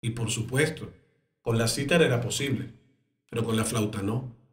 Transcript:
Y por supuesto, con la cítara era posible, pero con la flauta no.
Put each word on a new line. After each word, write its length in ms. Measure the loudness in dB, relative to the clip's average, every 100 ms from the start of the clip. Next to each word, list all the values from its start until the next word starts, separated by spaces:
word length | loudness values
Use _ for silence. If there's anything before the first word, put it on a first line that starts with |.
Y 100 | -6
por 180 | -4 -4
supuesto, 640 | -2 -2 0 0 -2 -12 -16 _ _ _ _
con 160 | -2 2
la 100 | 2
cítara 380 | 0 2 4 6
era 160 | 4
posible, 520 | 0 -2 -2 -2 -4 -14 _ _ _ _ _
pero 160 | -4
con 140 | 0 0
la 80 | 0
flauta 380 | 0 0 0
no. 340 | -2 -2 -4 -14 _